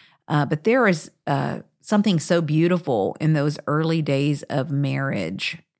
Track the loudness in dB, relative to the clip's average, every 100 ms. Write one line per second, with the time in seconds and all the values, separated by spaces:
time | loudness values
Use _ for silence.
0 | _ _ -2 0 0 0 2 4 4 2
1 | -4 _ -4 -2 -2 -6 -12 _ -2 2
2 | 2 2 2 0 2 2 2 2 0 0
3 | 0 0 0 2 0 -2 -2 -2 0 0
4 | 0 0 0 -2 -2 -4 -2 -2 -2 -2
5 | -2 -4 -4 -6 -8 -8 _ _